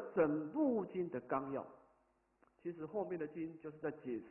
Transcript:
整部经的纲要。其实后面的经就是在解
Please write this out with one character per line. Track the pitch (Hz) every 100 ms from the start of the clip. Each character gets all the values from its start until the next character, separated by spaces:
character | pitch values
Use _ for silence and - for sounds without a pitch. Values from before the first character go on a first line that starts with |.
| -
整 | 180 151 151 156
部 | 285 285 226 175
经 | 185 170
的 | 123
纲 | - 135 139
要。 | 131 - - - _ _ _ _ _ _ _
其 | 175
实 | 170 156
后 | 208
面 | 175 170
的 | 151
经 | 165 160 165
就 | 156
是 | 151
在 | 156
解 | 151 127 110 -